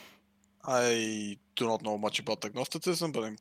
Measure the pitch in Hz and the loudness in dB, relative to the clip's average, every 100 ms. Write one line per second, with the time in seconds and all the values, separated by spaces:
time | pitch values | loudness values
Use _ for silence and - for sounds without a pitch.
0 | - - _ _ _ _ - 127 120 117 | -20 -20 _ _ _ _ 2 4 6 4
1 | 110 107 104 101 _ - 117 110 107 104 | 2 -2 -4 -8 _ -2 2 2 0 0
2 | 107 - 110 107 104 117 131 165 185 165 | 0 0 -2 -4 -4 -4 -4 -2 -2 0
3 | 165 123 110 107 | 0 -2 -4 -6